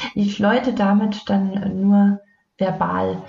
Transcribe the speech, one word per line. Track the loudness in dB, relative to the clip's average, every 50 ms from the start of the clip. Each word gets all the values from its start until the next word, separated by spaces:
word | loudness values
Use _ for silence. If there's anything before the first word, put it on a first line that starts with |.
| -10 -8 -4
Ich | -2 -2 -2 -2
läute | 0 0 2 2 2 0 -2 -2
damit | 0 2 2 2 2 2 0 -2 -6 -4
dann | -2 -2 0 0 -2 -4 -4 -4 -4 -4 0
nur | 2 4 4 6 4 4 2 0 -6 _ _ _ _ _ _
verbal, | -4 -2 -2 -2 -2 -4 -2 -2 -2 -2 -2 -4 -6 -8